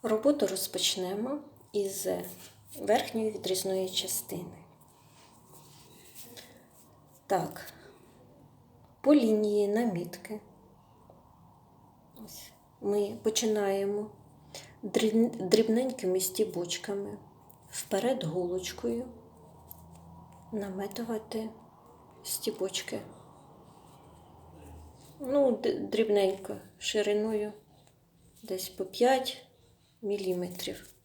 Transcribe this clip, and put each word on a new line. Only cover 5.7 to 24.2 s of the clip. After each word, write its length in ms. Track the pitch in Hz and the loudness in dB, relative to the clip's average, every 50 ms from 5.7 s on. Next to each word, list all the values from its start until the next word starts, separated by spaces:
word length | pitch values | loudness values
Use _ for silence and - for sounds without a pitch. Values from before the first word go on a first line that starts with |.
| - - - - - - - - - - - - - - - - - - - - - - - - - - - - - - _ | -20 -20 -20 -20 -20 -20 -20 -20 -20 -18 -18 -16 -18 -18 -18 -20 -20 -20 -20 -20 -20 -20 -20 -20 -20 -20 -20 -20 -20 -20 _
Так, 460 | _ 196 180 160 - - - - - - - - - - - - - - - - - - - - - - - - - - - - - - _ | _ 0 0 0 -2 -8 -12 -14 -14 -16 -18 -20 -20 -20 -20 -20 -20 -20 -20 -20 -20 -20 -20 -20 -20 -20 -20 -20 -20 -20 -20 -20 -20 -18 _
по 140 | - 269 302 | 6 8 8
лінії 520 | 294 233 220 220 214 214 208 208 208 202 | 8 8 6 4 4 4 4 4 4 4
намітки 720 | 202 208 220 240 226 185 170 175 170 - - - - 214 208 - - - - - - - - - - - - - - - - - - - - - - - - - - - - - - - - _ - - - - | 4 2 2 2 0 0 -2 -4 -6 -10 -12 -10 -10 -12 -12 -12 -18 -20 -20 -20 -20 -20 -20 -20 -20 -20 -20 -20 -20 -20 -20 -20 -20 -20 -20 -20 -20 -20 -20 -20 -20 -20 -20 -20 -20 -20 -20 _ -20 -20 -20 -18
ось 260 | - - - - - - - _ _ _ _ | -16 -16 -18 -18 -18 -20 -20 _ _ _ _
ми 360 | - 202 202 208 202 202 226 233 - | -2 0 2 2 2 0 -4 -2 -2
починаємо 880 | 220 220 - 233 220 214 208 202 196 196 196 196 202 208 208 214 - - - - - - - - - - - - - - - - | 0 2 2 2 2 2 2 2 2 2 0 0 0 -2 -2 -4 -6 -12 -20 -20 -20 -20 -20 -20 -18 -18 -18 -18 -18 -18 -12 -10
дріб-, 680 | 202 - - 220 220 208 226 226 233 - - 190 180 | 0 2 2 2 4 6 4 4 4 2 -4 2 4
дрібненькими 680 | 202 214 226 226 220 233 262 262 - - - 185 185 185 | 6 6 6 4 4 2 2 0 -2 -2 -2 0 0 0
стібочками 1000 | 185 - - - 214 190 180 170 175 170 - - - - 202 202 202 208 208 208 - - - - - - - - - - | 0 -2 0 0 -2 0 0 -4 -4 -4 -6 -6 -6 -6 -6 -6 -6 -6 -10 -12 -16 -20 -20 -20 -20 -20 -20 -20 -20 -14
вперед 520 | - - - - - 190 214 240 262 226 175 | -12 -12 -4 0 0 2 2 2 0 0 -2
голочкою 800 | 156 160 180 180 175 180 185 - - - - - 240 233 233 254 247 - - - - - - - - - - - - - - - - - - - - - - - - - - - - | -2 -2 0 -2 0 -2 -4 -4 -6 -10 -4 -4 -2 -2 -2 -6 -8 -12 -18 -20 -20 -20 -20 -20 -20 -20 -20 -20 -20 -20 -20 -20 -20 -20 -20 -20 -20 -20 -20 -20 -20 -20 -20 -16 -8
наметувати 1000 | 226 214 202 196 185 190 196 202 - - 233 226 226 214 220 - - 220 220 220 - - - - - - - - - - - - - - - | -6 -6 -4 -4 -6 -6 -6 -6 -6 -8 -6 -4 -4 -6 -6 -6 -6 -6 -6 -6 -10 -14 -20 -20 -20 -20 -20 -20 -20 -20 -20 -20 -20 -16 -8
стібочки. 760 | - - - - 226 - - 185 190 190 - - - - 208 - - - - - - - - - - - - - - - - - - - - - - - - | -8 -6 -4 -4 -4 -2 -2 -4 -4 -4 -6 -6 -6 -8 -8 -10 -12 -18 -20 -20 -20 -20 -20 -20 -20 -20 -20 -20 -20 -20 -20 -20 -20 -20 -20 -20 -20 -20 -20